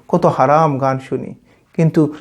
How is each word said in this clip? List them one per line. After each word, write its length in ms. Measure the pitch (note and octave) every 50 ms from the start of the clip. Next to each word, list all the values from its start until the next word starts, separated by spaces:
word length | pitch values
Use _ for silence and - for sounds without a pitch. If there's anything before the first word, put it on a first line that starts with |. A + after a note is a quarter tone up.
| _ -
কত 180 | - F3 F3
হারাম 520 | E3+ C#3+ - C3+ C3 C#3+ D#3 E3 D#3 C#3+ B2+
গান 200 | C#3 C3+ C3+ C3
শুনি, 360 | C3 - C#3 B2+ B2 - G2 - _ _ _ _ _ _ _
কিন্তু 380 | - E3 D#3+ D#3+ E3 D#3 D3 - -